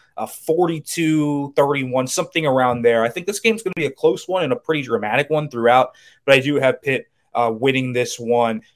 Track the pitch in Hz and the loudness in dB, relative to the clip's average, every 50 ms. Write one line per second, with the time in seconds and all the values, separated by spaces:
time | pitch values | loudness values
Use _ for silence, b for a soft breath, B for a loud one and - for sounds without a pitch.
0 | _ _ _ - 113 - - - - - 160 175 180 165 165 151 - - - 170 | _ _ _ -10 -10 -10 -12 -8 -4 -2 0 0 0 0 -2 -6 -8 -8 -4 -2
1 | 165 156 156 151 147 147 147 143 139 139 - 147 143 139 143 139 131 127 123 131 | 0 2 2 2 0 0 -2 -4 -4 -2 0 0 2 2 0 -2 -4 -4 -2 -2
2 | 127 131 - - 170 - - 170 156 143 131 131 127 123 120 120 117 117 117 113 | -2 -2 -2 -4 -4 -4 -4 -2 0 2 2 2 2 2 0 2 2 2 4 4
3 | 113 117 - 180 175 - - - - 226 220 214 - 196 - 170 147 131 - - | 2 0 -2 -6 -8 -6 -6 -2 0 0 0 -2 -4 -6 -4 -4 -4 -4 -2 0
4 | - 165 185 175 - - 185 185 170 131 123 - - - 160 147 131 - 117 104 | 0 0 0 0 -4 -4 -4 -2 -2 -2 -4 -4 -4 -4 -4 -4 -4 -4 -4 -4
5 | 104 104 113 135 147 - 156 151 151 139 120 117 113 120 123 127 127 - b b | -2 -2 -2 -2 0 0 -2 -4 -4 -4 -4 0 4 4 6 4 4 2 b b
6 | b b b b b 139 139 135 127 143 147 139 135 131 123 - - 139 131 113 | b b b b b 4 4 4 4 2 0 2 2 2 0 0 -2 -4 -4 -4
7 | - _ _ _ _ _ - 117 120 113 113 110 127 135 131 131 127 127 120 123 | -4 _ _ _ _ _ -4 -2 0 0 0 0 0 0 2 0 0 -2 -2 -2
8 | 123 117 - - 117 113 120 120 117 113 110 110 b b b | -2 -4 -6 -6 -2 0 0 2 2 0 -2 -4 b b b